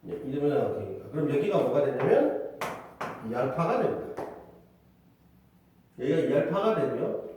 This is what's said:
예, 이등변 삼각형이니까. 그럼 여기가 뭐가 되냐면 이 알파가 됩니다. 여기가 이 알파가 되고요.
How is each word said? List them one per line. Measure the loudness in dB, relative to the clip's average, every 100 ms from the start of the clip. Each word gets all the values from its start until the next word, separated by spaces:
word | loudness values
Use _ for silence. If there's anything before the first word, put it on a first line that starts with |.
| -8
예, |
이등변 | -8 -6 -2 0
삼각형이니까. | 2 0 -2 -6 -10 -8
그럼 | -2 0 2
여기가 | 2 2
뭐가 | 4 2
되냐면 | 2 2 4 6 4 0 -6 -8 -10 -10 -14 -10 -10 -8 -6
이 |
알파가 | -2 0 2 2 2
됩니다. | 2 0 -6 -8 -10 -12 -18 -20 -20 _ _ _ _ _ _ -20 _ _ _ _ _ -6
여기가 | 0 2
이 | 4
알파가 | 2 2 2 2 2
되고요. | 0 0 -2 -4 -8